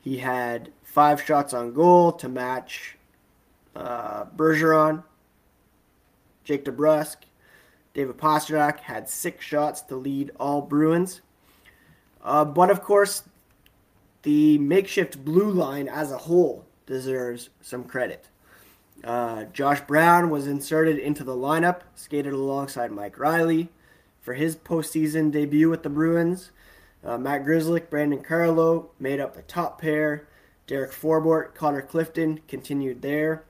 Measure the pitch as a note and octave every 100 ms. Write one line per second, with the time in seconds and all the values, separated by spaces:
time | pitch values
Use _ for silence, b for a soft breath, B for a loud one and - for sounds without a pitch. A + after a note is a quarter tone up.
0 | - C3 C3 B2+ B2 A#2 A2+ _ - -
1 | D3 D3 - D3 C#3+ B2 A#2+ B2 F3 F3
2 | E3+ E3 C3 B2+ B2 B2+ - - - -
3 | _ _ _ _ _ _ _ - - A#2+
4 | A2 G#2+ G#2 - D#3 D#3 D#3+ D#3 D#3 D#3
5 | - _ _ _ _ _ _ _ _ _
6 | _ _ _ _ - C#3+ C#3 A#2+ D3+ D#3
7 | - - _ _ b b b b b -
8 | C3+ B2 D#3 D#3 - D3+ D3 D3 - A2
9 | - - F3 D#3+ - D3 D3 C3+ - C3
10 | C3 C#3 C#3 - C#3 C#3+ C#3 D3 D#3 E3+
11 | F#3 - _ _ b b b b b b
12 | b _ - C#3+ D3+ C#3+ F#3 G3 - G3+
13 | G3 - - _ _ _ _ _ _ _
14 | _ _ - D3+ D3+ D3+ C#3+ F3+ G3 -
15 | F3+ C#3+ C3+ E3 G#3 F#3 D3 C#3 C#3 C3+
16 | D3+ C3 D#3 F3 D#3+ A#2+ - _ - C3
17 | C3 C3 B2 A#2+ - _ - B2+ B2 C3
18 | A#2 - - _ b b b b b -
19 | A#2 A#2+ A#2+ A2 G#2+ - C#3 C#3+ - D3
20 | E3+ F3 F3 D3+ C#3 C#3 C#3 D#3 D#3+ D3
21 | C3+ D3 C3 B2+ C3+ D#3 E3+ F3 - -
22 | - D3 C#3 C#3 C3+ C#3 C#3 C3 A#2+ G#2
23 | G2+ - C#3 E3 E3 E3 E3+ _ b b
24 | b b - B2+ D#3+ D#3+ - E3 D#3 D#3+
25 | D#3 D#3 D#3 D3 D3 D3 D#3+ D#3+ D#3 C#3+
26 | D#3+ E3+ E3+ F3+ - b b b b b
27 | - A#2+ C3 C#3+ C#3 E3 D#3+ E3+ E3 D3
28 | D3 C#3+ - E3 E3+ D#3+ E3 E3 - _
29 | C3+ C#3 C#3 - - - E3 - D#3 D3+
30 | D3+ D3 D3 b b b _ C3+ C3+ -
31 | D#3 D#3+ D#3+ D#3 - - D3+ C#3+ C3+ E3
32 | D#3+ - D#3+ D#3 - C3+ - C#3 C3+ A#2+
33 | C#3 D3 D#3 D#3 -